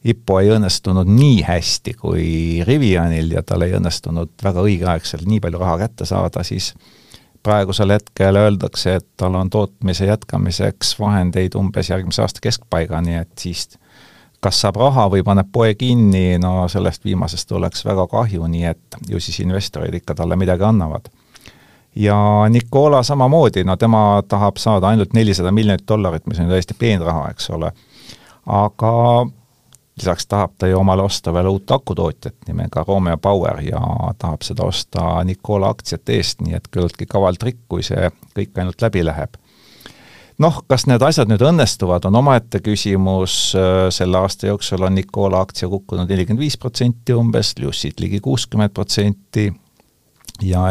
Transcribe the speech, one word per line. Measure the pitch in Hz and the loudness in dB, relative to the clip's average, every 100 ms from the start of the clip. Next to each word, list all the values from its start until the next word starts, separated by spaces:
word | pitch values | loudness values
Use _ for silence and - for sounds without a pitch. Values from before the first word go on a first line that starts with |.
| 117 | 0
ipo | 107 - 95 | -2 2 4
ei | 101 | 4
õnnestunud | 110 98 - - 92 90 | 4 2 -2 0 0 4
nii | 110 147 117 | 6 6 4
hästi | 85 87 82 - 110 110 | 2 -2 -2 -6 -8 -8
kui | 82 85 82 82 82 85 85 | -4 -2 -2 -2 -2 -2 0
Rivianil | 147 123 90 85 82 80 | 2 2 2 2 0 -2
ja | 82 | -4
tal | 82 90 87 | -4 -2 0
ei | |
õnnestunud | 98 90 - - 82 80 _ | 0 -2 -4 -6 -6 -6 _
väga | 98 87 | -4 0
õigeaegselt | 101 92 90 82 - - 87 | 0 0 0 -2 -4 -6 -2
nii | 110 | -2
palju | 90 85 | -2 -4
raha | 92 82 | -2 -2
kätte | 113 - 90 | -4 -6 -4
saada, | 95 90 - | -2 -2 -4
siis | 87 95 - - _ _ _ - _ _ | -6 -6 -8 -12 _ _ _ -20 _ _
praegusel | 104 104 98 98 98 104 | 0 0 0 0 2 0
hetkel | - - 98 98 | -2 0 2 4
öeldakse, | 107 101 95 - 90 92 | 4 2 -4 -4 -2 -2
et | - - | -4 -4
tal | 92 92 | -2 0
on | 92 | 0
tootmise | 107 101 _ 95 87 98 | 0 -2 _ -4 0 0
jätkamiseks | 107 - 98 92 87 101 - - - | 0 -2 -4 -2 0 -4 -2 -6 -2
vahendeid | 104 101 90 92 92 98 | 0 2 0 0 -2 -2
umbes | 98 - 90 | -2 -2 -4
järgmise | 92 90 - | -4 -4 -2
aasta | 107 - 110 | -4 -2 -4
keskpaigani, | - _ 87 82 80 85 85 82 | -4 _ -4 -2 -4 -2 -4 -6
et | - | -10
siis | 87 82 - _ _ _ - _ _ _ | -10 -10 -12 _ _ _ -20 _ _ _
kas | 98 - | -2 0
saab | 104 98 | 0 2
raha | 131 131 104 | 2 4 4
või | 95 95 | 2 4
paneb | 98 95 | 2 2
poe | 120 113 | 2 2
kinni, | 104 127 120 107 95 90 90 | 2 2 4 4 4 2 2
no | 90 92 90 | 2 0 0
sellest | 98 92 - 101 | 0 -2 -4 -4
viimasest | 92 85 85 - 98 | -2 -4 -6 -6 -4
oleks | 90 - - | -4 -6 -4
väga | 95 90 | -2 0
kahju, | 107 117 95 82 | 0 -2 -2 -4
nii | 85 85 | -2 -2
et | 82 _ - - | -6 _ -18 -8
ju | 92 | -8
siis | - - | -6 -6
investorid | 92 95 - - 85 85 | -2 -2 -4 -6 -6 -6
ikka | - | -8
talle | 80 85 85 | -4 -2 0
midagi | 92 90 | 0 2
annavad. | 101 113 80 78 - _ _ - - _ _ _ _ - | 2 2 0 -6 -12 _ _ -20 -20 _ _ _ _ -2
Ja | 104 104 104 104 107 | 2 4 4 4 4
Nikola | 117 117 135 151 143 | 4 2 2 4 4
samamoodi, | 123 143 127 160 131 92 90 | 2 2 4 4 4 2 0
no | 92 | 2
tema | 113 110 104 101 98 | 2 4 4 2 2
tahab | 101 101 98 | 0 0 0
saada | - 104 95 | 0 2 2
ainult | 110 95 117 | 2 2 2
nelisada | 110 92 90 | 2 2 0
miljonit | 104 107 92 - | 2 2 0 0
dollarit, | 107 95 82 - | 0 0 -4 -6
mis | 82 | -2
on | 85 | 0
täiesti | 92 87 - | 0 -2 -2
peen | 120 101 | 0 0
raha, | 82 82 71 | 0 -4 -6
eks | 65 - | -10 -10
ole. | 78 80 - _ - - - - _ - | -6 -6 -8 _ -20 -20 -20 -20 _ -2
Aga | 104 104 - 110 117 120 120 127 131 _ _ _ - _ - | 0 0 0 0 2 4 2 0 -6 _ _ _ -20 _ -8
lisaks | 92 87 - | -4 -4 -2
tahab | 101 95 _ | -2 -2 _
ta | 92 | 0
ju | 92 | 2
omale | 95 92 | 4 2
osta | 98 - - | 0 -2 -4
veel | 85 92 | 0 0
uut | 98 - | -2 -2
akutootjat | 135 - 95 82 - - - - | -4 -2 -4 -4 -4 -14 -14 -10
nimega | 80 82 - 80 | -6 -4 -4 -2
Romeo | 98 87 82 | 0 0 0
Power | 98 101 - - 71 | 0 0 0 -4 -6
ja | 64 - - - - | -4 -4 -2 -4 -4
tahab | 87 76 - | -6 -6 -8
seda | - 92 | -4 -4
osta | - - 87 85 85 90 | -4 -6 -4 -2 0 -2
Nikola | 92 - 104 98 | -4 -2 0 0
aktsiate | 107 - - - 113 | -2 -8 -10 -2 -2
eest, | - - - | -2 -4 -6
nii | 85 | -6
et | - | -6
küllaltki | - 87 - 98 | -4 -4 -4 -4
kaval | 101 95 90 | 0 0 0
trikk, | 117 120 _ | -6 -8 _
kui | 85 | -8
see | 87 95 90 - - - | -4 -2 -2 -4 -12 -8
kõik | 101 - | -8 -6
ainult | 92 - 117 | -6 -2 -2
läbi | 98 82 | 0 -2
läheb. | 80 71 - _ _ _ - - - - - - - | -4 -10 -14 _ _ _ -20 -20 -20 -20 -20 -20 0
Noh, | 156 160 - | 0 0 -2
kas | 131 - | 0 2
need | 120 | 2
asjad | 135 156 113 | 4 2 2
nüüd | 107 | 4
õnnestuvad, | 135 170 120 - 92 87 95 | 4 4 2 0 0 0 2
on | 107 | 2
omaette | 143 123 113 101 | 4 2 0 -6
küsimus. | 107 104 107 98 95 95 92 - - 95 92 92 92 | -2 -2 0 0 2 0 0 -2 -2 0 2 2 2
Selle | 87 90 92 | 0 0 2
aasta | 95 - 98 | 0 -2 -4
jooksul | 104 - 90 92 | -4 -4 -2 0
on | 95 | 0
Nikola | - - 98 92 | -2 -2 0 0
aktsia | 95 - 90 | -2 -4 -6
kukkunud | 98 - 95 90 | -6 -6 -6 -2
nelikümmend | 95 90 110 147 | -2 0 -2 -2
viis | - | -4
protsenti | 120 - 123 120 - 120 | -8 -2 -2 -2 -2 0
umbes, | 117 113 107 - | 2 0 -2 -4
Lucid | 69 - 73 - | -8 -6 -8 -6
ligi | 90 98 | -4 -4
kuuskümmend | 135 135 - 110 104 | -2 -4 -2 -2 -2
protsenti. | - 104 - 104 101 _ - 104 98 _ _ _ _ _ _ - - 98 | -2 -6 -2 -2 -2 _ -2 -2 -4 _ _ _ _ _ _ -20 -8 -2
Ja | 90 92 | 0 2